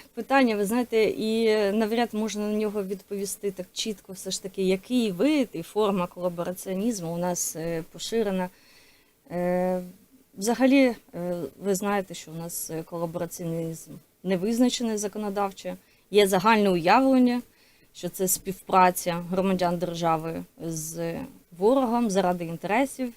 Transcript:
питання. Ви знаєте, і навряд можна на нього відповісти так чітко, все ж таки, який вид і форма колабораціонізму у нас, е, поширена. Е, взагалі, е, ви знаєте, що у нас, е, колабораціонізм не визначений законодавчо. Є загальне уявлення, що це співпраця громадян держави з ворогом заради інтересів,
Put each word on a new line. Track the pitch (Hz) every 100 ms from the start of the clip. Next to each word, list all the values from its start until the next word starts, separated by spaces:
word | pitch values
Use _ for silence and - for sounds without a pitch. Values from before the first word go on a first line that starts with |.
| -
питання. | - 220 269 247 208
Ви | 202
знаєте, | 240 233 226
і | 214 - 220 226 226 214 202
навряд | 214 214 233 226
можна | 214 220 202 208
на | 214
нього | 214 208
відповісти | 190 190 - 202 196 - 202
так | 190 180
чітко, | - 226 196 -
все | 185 190
ж | -
таки, | 190 196
який | 185 190 - 254 220
вид | 175 269 302 233
і | 160
форма | - 208 214 196 175
колабораціонізму | - 180 170 175 180 - 190 226 208 165
у | 170
нас, | 180 175 - 165
е, | 170 165 165
поширена. | 165 - 226 208 185 185 - _ _ _ _ _ _ -
Е, | 175 175 180 185 185 180 185 _ - _ -
взагалі, | 208 233 262 277 254 220 - 170
е, | 175 175 - -
ви | 190 190
знаєте, | 202 202 185
що | 175 -
у | 160
нас, | 170 - -
е, | 160
колабораціонізм | 165 170 170 170 170 - 170 165 165 160 156 - _ _
не | 180 185
визначений | 208 233 254 - 233 214
законодавчо. | 208 214 208 196 202 196 180 185 _ _ -
Є | 202 196
загальне | 190 208 220 202
уявлення, | 180 165 226 269 262 247 247 - _ _ _ _
що | - 175
це | - 185
співпраця | - 196 185 - 190 180 180 175 170 170
громадян | 185 190 185 175 175
держави | 175 170 170 160 165 170 175 - 165
з | 160 156 165 165 165 - - _ 170
ворогом | 208 269 247 233 233
заради | 190 180 180 165
інтересів, | 165 175 220 269 - 247